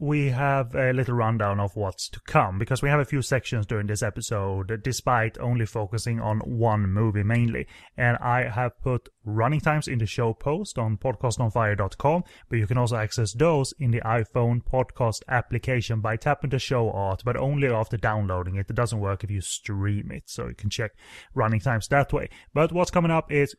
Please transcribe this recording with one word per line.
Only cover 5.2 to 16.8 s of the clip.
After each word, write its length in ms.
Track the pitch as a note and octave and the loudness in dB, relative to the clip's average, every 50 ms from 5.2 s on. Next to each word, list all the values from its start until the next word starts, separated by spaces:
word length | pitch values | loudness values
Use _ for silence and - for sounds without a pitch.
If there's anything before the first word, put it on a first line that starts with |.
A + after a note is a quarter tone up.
| A2 A2 - - | 2 0 -2 -4
only 260 | B2+ A#2+ A#2+ B2 A2+ | -2 0 0 0 0
focusing 540 | G#2 - A#2 G#2+ F#2+ - A2+ - B2 A#2 A2+ | -2 -2 -4 -4 -4 -4 -4 -2 -2 -2 -2
on 220 | A2+ G#2+ G#2+ A2 | 0 0 0 -2
one 520 | - - B2+ A#2 A#2 A#2 G#2+ G#2 G#2 G2 F#2 | -2 -2 0 2 2 4 4 4 2 2 2
movie 300 | G#2 A2+ A2+ G#2 G#2 G2+ | 2 2 2 2 2 2
mainly. 460 | G#2 A#2 A#2+ A#2+ A#2 A#2 B1+ C#2+ - - - - - _ | 2 4 4 4 2 0 -2 -4 -8 -10 -20 -20 -14 _
And 200 | - B2 A#2+ A#2+ | 0 0 2 2
I 320 | - - B2 A#2+ B2+ B2 B2 | 2 2 0 0 2 0 0
have 340 | G#2+ A#2+ B2+ A#2+ - - - | -2 -2 -2 -2 -4 -4 -2
put 280 | C3 B2+ A#2+ - - _ _ - | -2 -2 -2 -4 -8 _ _ -8
running 360 | G#2+ G#2+ A2 A2+ B2+ D#3 D3+ | -4 -2 0 2 2 2 2
times 260 | - E3 D3+ D3+ - | 2 2 2 2 0
in 120 | - C3+ A#2 | -2 -2 -2
the 60 | A2 | -2
show 280 | G2+ - - B2 A2+ A2 | -2 0 0 0 0 -2
post 420 | - - C#3 D3 F3+ G#3+ - - | -2 -2 -2 -2 -2 -4 -6 -4
on 200 | - A#2 A2 A2 | -4 -2 -2 -2
podcastonfire 800 | - - C3+ A#2 - - B2 G#2+ - B2 A2 - B2 A2+ G#2 G#2 G2 | -2 -2 -4 -2 -2 -2 -2 0 0 0 0 2 2 2 2 2 0
dot 200 | G2+ F#2+ - - | 0 -2 -2 0
com, 260 | - C#3+ D#3+ F3+ F3 - - - - - | 2 2 2 2 0 -4 -10 -20 -10 -4
but 100 | - A2+ | -2 0
you 80 | G#2 | 0
can 120 | F#2 B2 B2 | 2 2 2
also 180 | B2 A2+ A#2+ | 2 0 0
access 360 | A2+ G#2+ G#2 - - A2+ G2+ - | 0 -2 -2 -2 -2 -2 0 2
those 400 | A#2 D#3 E3+ E3 C#3+ C3+ - - - | 2 4 4 4 2 0 -2 -4 -2
in 140 | C#3+ A#2+ A2+ | 0 0 0
the 80 | A#2+ | 2
iPhone 600 | A2+ A2+ A2+ A#2+ A2+ - - B2+ A#2+ A#2 A#2+ A#2+ | 2 0 0 0 0 0 0 0 2 2 2 0
podcast 600 | - - - C3 B2 - - - B2+ A2+ G#2+ - - - | 0 0 0 0 0 0 -2 -2 0 0 -2 -2 -4 -2
application 720 | C3 A#2+ - - A#2+ A#2 - - C3 B2 G#2+ - A#2 A2 | 0 0 0 0 -4 -4 -2 -2 -2 -2 -2 -2 -2 -2
by 160 | G2+ A2 A2 | -2 -2 -4
tapping 340 | A2+ - D3 C#3+ - - C3+ | -2 0 0 0 0 -2 -2
the 80 | B2+ B2 | -2 -2
show 320 | - - C3 B2 | -2 0 0 0